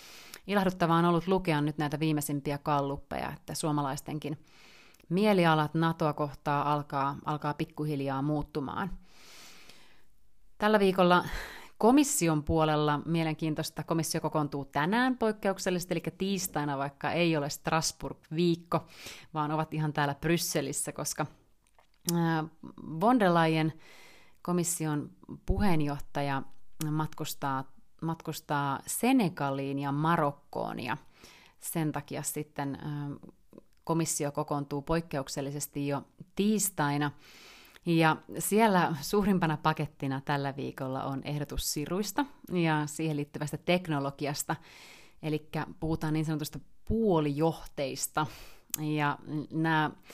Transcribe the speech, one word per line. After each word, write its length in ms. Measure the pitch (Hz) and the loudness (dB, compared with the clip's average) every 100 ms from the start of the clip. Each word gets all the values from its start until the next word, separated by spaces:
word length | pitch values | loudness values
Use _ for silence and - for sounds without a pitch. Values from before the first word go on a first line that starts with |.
| - - - - - | -20 -20 -20 -14 -2
ilahduttavaa 500 | 202 185 185 165 165 | 0 0 2 2 4
on 80 | 175 | 4
ollut 220 | 170 170 | 2 2
lukea 340 | 190 185 151 | 2 2 0
nyt 160 | 147 151 | 0 -2
näitä 220 | 147 147 | -2 0
viimeisimpiä 580 | 160 147 143 143 151 143 | 0 0 0 -4 -4 -4
galluppeja, 760 | - 143 139 143 - - - | 0 0 0 -4 -6 -6 -6
että 220 | 143 - 147 | -8 -10 -4
suomalaistenkin 800 | 160 147 139 147 - 151 143 156 - - - - - - - | -2 0 -2 -4 -8 -8 -6 -8 -12 -20 -20 -20 -20 -16 -2
mielialat 640 | 175 214 190 170 156 151 | 2 4 6 6 4 2
natoa 400 | 160 165 165 156 | 2 2 2 0
kohtaan 540 | 147 147 - 151 143 143 | 0 -4 -4 -2 0 0
alkaa, 480 | 147 147 143 139 143 - | 0 -2 -2 -2 -2 -6
alkaa 280 | 147 147 | -4 -4
pikkuhiljaa 680 | 143 - - 151 143 139 135 | -4 -6 -4 -4 -2 -2 -2
muuttumaan. 680 | 147 151 143 156 131 - 185 - - - - - - - - - - - - - - - - - | 0 -2 -4 -6 -6 -6 -6 -8 -14 -20 -20 -20 -20 -20 -20 -20 -20 -20 -20 -20 -20 -20 -20 -2
Tällä 220 | 208 214 | 4 6
viikolla 460 | 196 185 180 180 - - - - - - | 6 6 6 6 4 -6 -10 -14 -14 2
komission 680 | 220 277 285 - 165 151 | 6 6 4 2 2 2
puolella 560 | 147 165 156 151 151 147 - | 2 2 4 4 2 2 0
mielenkiintoista, 760 | 165 160 151 160 151 151 - | 0 0 -2 -2 -2 -4 -6
komissio 380 | - 165 151 165 | -2 0 0 -2
kokoontuu 440 | 156 156 147 143 139 | -2 0 -2 -4 -4
tänään 520 | 143 160 226 254 247 | -2 2 2 2 0
poikkeuksellisesti, 760 | 220 214 202 190 196 180 180 | -2 0 -2 -2 -2 -2 -2
eli 100 | 170 165 - | -4 -4 -4
tiistaina, 600 | 190 190 185 147 147 135 | -2 -2 -2 -4 -2 -2
vaikka 340 | 139 - 143 | -4 -6 -2
ei 260 | 160 170 156 | 2 2 2
ole 120 | 143 | -2
Strasbourg-viikko, 1400 | - - 160 - - - - - 160 175 170 - 165 - - - - - | -4 -2 0 0 -4 -10 -12 -6 2 2 2 0 -4 -4 -14 -18 -18 -8
vaan 180 | 156 147 | -4 -2
ovat 220 | 156 156 | -2 -2
ihan 200 | 156 151 | -2 -2
täällä 220 | 147 143 143 | 0 -2 0
Brysselissä, 760 | 151 170 - 160 135 143 - | 0 0 0 -2 -2 -4 -6
koska, 340 | - 147 - 147 - _ _ _ _ _ _ 175 170 | -6 -6 -4 -6 -10 _ _ _ _ _ _ -2 0
ää, 280 | 165 160 160 - - - | 2 0 -4 -10 -20 -16
von 420 | - 160 214 254 | -10 0 2 4
der 140 | 185 | 6
Leyen 400 | 170 160 160 156 - - - - - - - | 6 4 4 0 -2 -14 -20 -20 -20 -20 -10
komission 680 | - 175 170 - 156 147 - - - 143 - | -2 -2 0 -2 -2 -2 -4 -12 -18 -6 -2
puheenjohtaja 1000 | 196 202 160 147 143 - 143 143 135 - - - - 156 | 2 6 6 4 -2 -6 -4 -2 -2 -6 -10 -12 -6 -2
matkustaa, 720 | 156 156 - 151 - 139 131 135 - - - | -2 -2 -6 -10 -6 -4 -4 -6 -14 -20 -8
matkustaa 760 | 165 165 - 151 - 147 143 139 - | -6 -6 -8 -8 -4 -2 0 -2 -6
Senegaliin 920 | - 233 269 180 - 139 135 139 139 | 0 4 4 2 0 -2 -2 -4 -4
ja 120 | 143 | -2
Marokkoon, 880 | 143 156 165 147 143 - - 110 110 | 0 2 2 2 -2 -8 -8 -6 -6
ja 180 | 120 - - - - - - - | -6 -8 -10 -20 -20 -20 -20 -16
sen 320 | - 170 156 | -8 -4 -2
takia 320 | 147 - 139 | -4 -8 -8
sitten, 520 | 147 151 151 - 139 135 | -6 -8 -8 -8 -6 -6
ää, 340 | 151 147 143 - - - _ - - _ | -8 -6 -8 -10 -16 -20 _ -20 -20 _
komissio 480 | - 165 160 - 143 | -2 0 0 0 -2
kokoontuu 500 | 147 151 147 143 143 | -2 -2 -2 -2 -4
poikkeuksellisesti 1040 | 139 165 165 147 135 - 135 147 - 147 143 | 0 0 0 -4 -4 -6 -6 -6 -6 -4 -2
jo 140 | 139 - - - - | -4 -6 -18 -6 0
tiistaina. 760 | 202 214 - - 147 147 147 - - - - - - - 170 | 2 2 0 0 0 2 0 -4 -16 -20 -20 -20 -20 -6 2
Ja 320 | 165 160 - - - | 4 4 2 -4 -6
siellä 560 | - 208 226 185 156 147 | 0 4 6 6 4 0
suurimpana 560 | - 208 202 185 160 151 | 0 2 4 4 2 2
pakettina 640 | 156 156 147 - 139 135 143 | 0 0 -2 -4 -4 -4 -2
tällä 300 | 143 139 135 | -2 -2 -6
viikolla 480 | 127 - 131 131 | -8 -6 -6 -4
on 180 | 135 135 | -4 -6
ehdotus 500 | - 147 143 135 - | -4 -6 -4 -4 -4
siruista 520 | 151 147 180 202 - 277 - - | -4 -4 -4 -2 -4 -4 -8 -6
ja 320 | 175 165 156 147 | 0 2 2 -2
siihen 320 | - 160 147 | -4 -4 -2
liittyvästä 400 | 147 - 151 151 | -4 -6 -6 -4
teknologiasta. 960 | - 180 180 143 139 - 143 147 - 160 - - - - - - | 0 0 0 -2 -2 -4 -4 -4 -4 -6 -10 -20 -20 -20 -20 -10
Elikkä 440 | 160 151 - 160 - - | -6 -6 -6 -8 -8 -6
puhutaan 340 | 160 160 156 | -4 -2 0
niin 120 | 156 156 | 0 0
sanotusta 340 | 151 151 139 - - - | -2 -4 -10 -14 -10 -2
puolijohteista. 1400 | 220 220 165 151 139 165 160 - - 135 131 - 160 151 - - - - - | 0 4 4 2 2 0 0 -8 -6 -6 -4 -4 -2 -4 -6 -18 -20 -8 -4
Ja 380 | 151 151 147 - - | -2 0 0 -2 -6
n-, 340 | 151 - 156 | -8 -4 -2
nämä 300 | 160 156 151 - - | 2 2 0 -4 -18